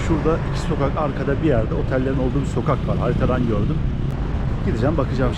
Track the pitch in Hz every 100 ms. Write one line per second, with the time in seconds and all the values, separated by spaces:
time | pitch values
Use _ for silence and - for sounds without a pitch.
0 | - 156 151 160 135 139 - 147 139 147
1 | 151 135 135 135 156 120 139 - 135 131
2 | 131 131 127 139 135 131 113 131 - -
3 | 113 117 117 127 120 104 135 160 - -
4 | - - - - - - - 110 - 156
5 | 127 - 127